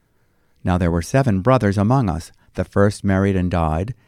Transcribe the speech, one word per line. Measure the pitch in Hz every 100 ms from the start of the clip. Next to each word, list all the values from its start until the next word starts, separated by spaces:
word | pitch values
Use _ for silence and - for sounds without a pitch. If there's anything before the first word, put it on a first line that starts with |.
| _ _ _ _ _ _
Now | - 90
there | 87
were | 85
seven | 85 135 139 95
brothers | 90 127 104 98
among | 104 135 107
us. | 78 - - _ -
The | 90
first | 98 101 -
married | 101 95 101 95
and | 90
died, | 87 80 78 104 -